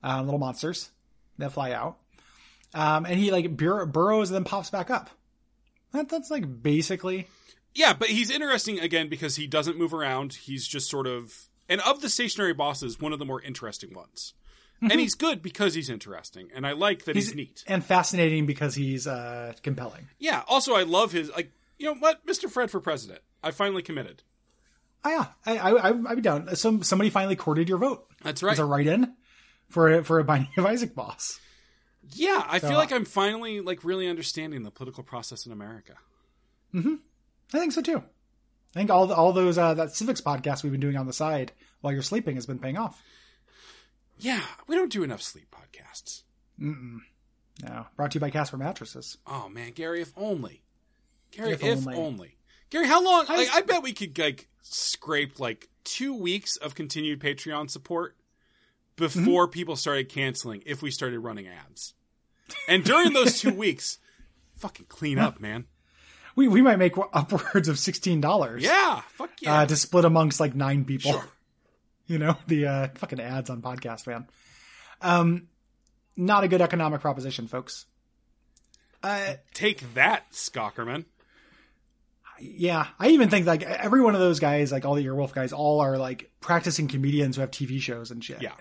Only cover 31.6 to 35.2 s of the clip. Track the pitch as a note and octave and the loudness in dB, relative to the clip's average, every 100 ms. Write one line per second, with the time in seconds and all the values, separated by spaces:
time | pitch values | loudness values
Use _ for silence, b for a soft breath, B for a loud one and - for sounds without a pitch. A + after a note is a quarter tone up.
31.6 | b b b b - F3+ F4 G4+ D3+ E3+ | b b b b -20 -4 0 0 0 -2
32.6 | - D4 D#4 B3+ G3+ - G3 A3 A3+ G#3 | 2 2 2 0 -2 0 0 -2 -6 -6
33.6 | F#3 F3+ E3 F#3+ F3+ E3+ C#3+ - D#3 C#3+ | -6 -6 -4 -4 -4 -4 -6 -8 -8 -8
34.6 | G#2+ - B2+ B2 B2 A#2+ | -12 -14 -16 -14 -14 -12